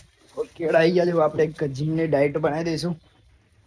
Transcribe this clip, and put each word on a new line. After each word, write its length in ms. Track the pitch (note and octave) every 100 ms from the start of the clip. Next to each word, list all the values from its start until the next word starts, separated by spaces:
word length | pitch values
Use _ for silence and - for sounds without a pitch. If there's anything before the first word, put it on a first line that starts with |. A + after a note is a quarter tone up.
| - _ _ -
હવે 100 | D#3
કેળા 260 | - D#3+ E3
આઈ 120 | E3
ગયા 140 | F3 F3
છે, 60 |
હવે 100 | E3
આપણે 200 | D3+ D#3
એક 160 | D#3+ D#3 D3 C3
જીમની 320 | D#3 D#3+ E3
ડાયટ 300 | C#3 C#3+ D3+
બનાવી 260 | D3+ D3+
દઈશું, 300 | E3+ D#3 F3 E3 _ _ _ _ _ _